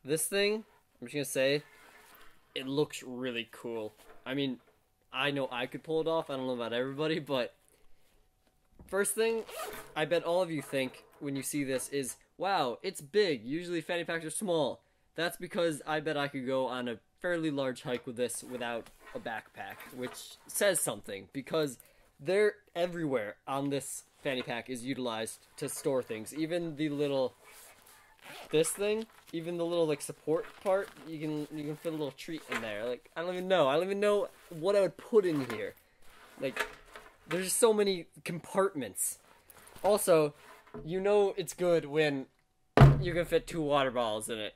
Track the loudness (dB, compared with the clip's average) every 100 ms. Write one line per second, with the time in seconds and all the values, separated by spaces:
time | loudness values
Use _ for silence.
0 | -2 -2 0 2 2 0 -6 _ _ _
1 | -8 -4 -2 2 2 2 -2 -20 -20 -20
2 | -20 -20 -20 -20 _ -8 -2 0 0 -2
3 | -10 -6 -4 -4 -6 -10 -8 -6 -6 -10
4 | -20 -14 -6 -2 -2 -4 _ _ _ _
5 | _ -2 -2 0 -2 -4 -6 -8 -4 -2
6 | 0 0 -2 -4 -4 -4 -2 -2 -2 -2
7 | -2 -2 -2 -2 -2 _ _ _ -20 -20
8 | _ _ _ _ _ _ _ -20 -4 -2
9 | 0 0 0 0 -4 -10 -10 -10 -8 -2
10 | 0 0 2 0 0 -2 -2 -2 -2 -6
11 | -20 -10 -6 -6 -4 -2 0 -2 -2 -4
12 | -4 -10 _ -6 0 2 0 -2 -8 -8
13 | 0 2 4 2 -2 -6 -4 -4 -2 -4
14 | -2 -4 -4 -4 0 2 2 -2 _ _
15 | _ -4 -4 -4 -6 0 0 0 -2 -2
16 | 0 -2 -2 -2 0 0 0 -2 -4 -6
17 | _ _ -2 0 0 0 -2 -4 -4 -4
18 | -4 -4 -4 -4 -8 -6 -4 -6 -8 -20
19 | -14 -10 -8 -8 -10 -14 -14 -14 -16 -10
20 | -10 -10 -16 -18 -8 0 2 2 -2 -6
21 | -8 -10 -10 -12 -4 -2 -2 -4 -20 _
22 | _ _ 0 4 2 0 _ -4 -2 -2
23 | 0 0 -2 -8 -6 -2 0 -2 -4 -12
24 | -14 _ -4 -4 -4 -6 -6 -8 -4 -4
25 | -2 -4 -6 -8 -18 -8 -6 -2 0 0
26 | 0 -8 -6 -4 -2 -2 -2 -2 -2 0
27 | 0 2 0 -4 -20 -20 -20 -20 -20 -20
28 | -20 -20 -18 -16 0 2 2 0 -2 -2
29 | -4 -14 -10 -8 -6 -4 0 2 2 0
30 | -4 -8 0 0 -2 -6 0 0 0 -12
31 | -12 -6 -4 -4 -6 -6 -6 -6 -6 -4
32 | -6 -8 -10 -10 -6 -6 -4 -4 -4 -6
33 | -8 -8 -6 -4 2 6 6 4 2 2
34 | 4 2 0 -8 -14 -2 4 4 4 0
35 | 4 4 6 0 -2 -4 -8 -10 _ _
36 | -20 -20 -20 -6 -6 -4 -6 -8 -20 -20
37 | -20 _ -6 -4 -2 4 6 6 2 0
38 | -6 -12 -8 -8 -2 0 2 0 -8 -4
39 | -4 -6 -18 -20 _ -20 -20 -2 4 4
40 | 8 6 6 0 -20 -20 -18 -12 -4 0
41 | 4 6 4 2 -6 0 4 4 4 2
42 | 4 2 -6 _ _ _ _ 10 12 10
43 | 2 0 2 2 2 -4 2 4 4 2
44 | 0 -2 -4 -6 -6